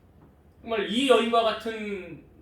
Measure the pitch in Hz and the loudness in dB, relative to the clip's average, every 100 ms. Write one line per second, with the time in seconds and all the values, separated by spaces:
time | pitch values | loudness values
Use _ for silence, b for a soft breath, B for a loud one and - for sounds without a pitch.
0 | _ - - _ _ _ - 226 175 214 | _ -20 -20 _ _ _ -6 -4 -2 0
1 | 277 226 233 233 226 208 233 220 208 196 | 4 4 4 2 2 -2 -6 -8 -8 -8
2 | 175 143 - - | -10 -16 -20 -20